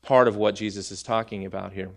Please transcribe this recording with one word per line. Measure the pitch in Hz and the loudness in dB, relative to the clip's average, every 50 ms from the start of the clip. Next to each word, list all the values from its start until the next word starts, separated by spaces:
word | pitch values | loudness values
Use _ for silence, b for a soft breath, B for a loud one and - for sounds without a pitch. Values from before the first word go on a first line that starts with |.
part | _ - 135 127 127 | _ 6 6 6 6
of | 120 101 | 6 4
what | 104 107 104 104 | 2 0 0 0
Jesus | - 110 107 95 101 92 - | 0 -6 -6 -6 -8 -10 -10
is | 98 92 | -12 -12
talking | - - 117 113 113 113 110 101 95 | -6 -2 -2 -2 -2 -4 -8 -10 -10
about | 95 95 95 95 98 | -8 -8 -10 -10 -10
here. | 92 98 95 95 92 | -10 -10 -10 -10 -12